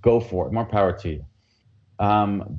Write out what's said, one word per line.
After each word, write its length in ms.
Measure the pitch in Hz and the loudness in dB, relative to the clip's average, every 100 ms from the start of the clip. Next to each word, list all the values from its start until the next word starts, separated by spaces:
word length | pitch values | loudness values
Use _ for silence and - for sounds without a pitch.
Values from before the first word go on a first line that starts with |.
go 180 | 120 117 | 2 2
for 280 | - 90 - | 2 -4 -2
it. 40 | |
More 140 | 110 113 | -4 -2
power 260 | 107 95 82 | 2 2 0
to 100 | 87 | -6
you. 160 | 73 71 _ _ _ _ _ _ - | -8 -12 _ _ _ _ _ _ -2
Um, 440 | 101 104 101 101 104 | 2 2 2 -2 -6